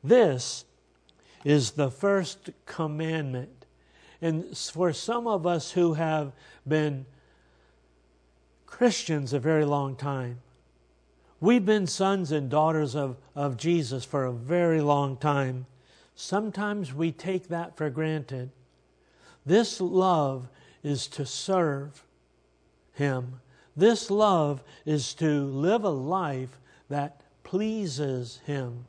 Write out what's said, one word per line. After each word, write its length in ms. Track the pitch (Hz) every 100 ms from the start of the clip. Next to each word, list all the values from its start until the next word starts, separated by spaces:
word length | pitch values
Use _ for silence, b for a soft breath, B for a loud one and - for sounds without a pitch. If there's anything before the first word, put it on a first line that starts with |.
This 600 | 135 247 196 127 - - - _ _ _ _ _ B B 139
is 260 | 147 117
the 180 | - 139
first 600 | 123 202 196 175 - - - -
commandment. 1000 | - 160 151 160 160 139 127 127 - - _ b b b b
And 340 | 165 160 180 -
for 340 | - 156 180
some 340 | 151 - 240 233
of 220 | 202 165
us 240 | 170 -
who 220 | 185 170
have 400 | 156 165 156 143 - B B -
been 380 | 156 151 139 131 b b b b b b b b _ _ _ _ _ _ _ _
Christians 680 | - 247 190 - 151 135
a 60 | 139
very 260 | 131 156 147
long 300 | 143 139 131
time, 460 | 139 135 123 123 _ _ _ _ _ _ _ _ b b
we've 260 | 175 247 190
been 220 | 214 190
sons 440 | - 190 196 165
and 160 | 151 135
daughters 480 | 143 156 156 147 135
of, 220 | 139 123 b 139
of 220 | 143 120
Jesus 480 | 160 170 131 131 -
for 180 | 147
a 80 | 127
very 500 | 120 123 175 170 160
long 360 | 147 143 139 131
time. 480 | 151 143 131 127 127 _ b b b
Sometimes 800 | - - 190 214 190 208 208 160
we 180 | 135 165
take 360 | - 185 185 185
that 280 | 165 170 -
for 140 | 151
granted. 600 | 131 156 156 127 131 123 - _ _ _ _ b b b b -
This 360 | 190 226 -
love 680 | 180 185 185 170 143 135 123 b b b
is 240 | 147 139 -
to 180 | - 139
serve 800 | - - 190 165 139 143 - _ _ _ _ _ _ _ _ _
Him. 480 | - 143 131 123 127 _ b b -
This 360 | 202 226 -
love 520 | 202 214 180 147 139 - B -
is 300 | 151 123 -
to 280 | 156 147
live 400 | 139 135 160 226
a 60 | 208
life 680 | 143 135 190 165 135 127 - b b b
that 340 | 143 147 - _ _
pleases 1000 | - 185 214 220 196 131 147 127 120 - -
Him. 400 | 143 123 120